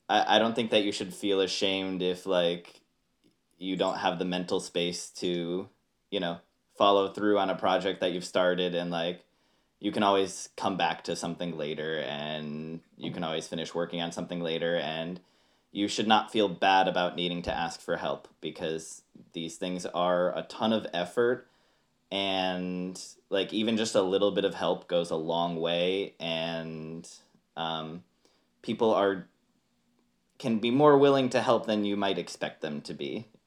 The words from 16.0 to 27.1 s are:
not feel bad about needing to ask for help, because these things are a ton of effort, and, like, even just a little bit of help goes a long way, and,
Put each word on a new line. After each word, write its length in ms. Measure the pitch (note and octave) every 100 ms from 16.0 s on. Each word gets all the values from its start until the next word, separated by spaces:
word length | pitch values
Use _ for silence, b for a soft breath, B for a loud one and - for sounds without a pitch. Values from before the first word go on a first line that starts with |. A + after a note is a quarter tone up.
| G#2+
not 240 | A2 -
feel 160 | A2 G2+
bad 400 | F2 F#2+ F#2+ F#2
about 280 | F2+ F2+ F2
needing 260 | F2 F2
to 120 | F2
ask 280 | D#2+ E2 -
for 160 | - E2
help, 300 | E2+ C#2+ - _
because 600 | D#2 D2 E2+ D#2+ - - _ - -
these 240 | - E2 -
things 300 | F#2 F2+ F2
are 480 | E2+ F2+ F2+ F2+ -
a 60 |
ton 280 | - - A2
of 140 | A2 -
effort, 540 | F2 F2 - A#2+ B2 - _ _ _ _ _ -
and, 920 | G2 G2 F#2+ F#2 F2+ F2+ F2+ F2+ F#2 - - -
like, 220 | G2 F2+
even 240 | G#2 A2 A2
just 200 | A2 -
a 60 |
little 300 | F#2 G2 G2+
bit 140 | F#2+ F#2+
of 80 |
help 340 | F2+ E2+ F2+ -
goes 220 | F2 F2
a 60 | E2
long 400 | D#2+ E2 E2+ E2+
way, 580 | E2 F2 F2+ F#2+ F#2+ -
and, 880 | E2 E2 E2 E2 D#2+ D#2+ D#2 E2 E2+